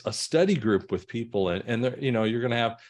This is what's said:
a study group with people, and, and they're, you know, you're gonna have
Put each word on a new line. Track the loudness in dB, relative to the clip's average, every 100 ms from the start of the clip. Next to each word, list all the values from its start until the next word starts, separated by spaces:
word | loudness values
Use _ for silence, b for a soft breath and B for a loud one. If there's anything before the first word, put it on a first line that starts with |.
| -6
a |
study | -6 0 2 4 2
group | 2 2 2
with | -6 -6
people, | -8 -4 -2 0
and, | -2 -2
and | -2
they're, | -2 -2
you | -2
know, | 0 0
you're | 0
gonna | 0 0
have | 0 -2 B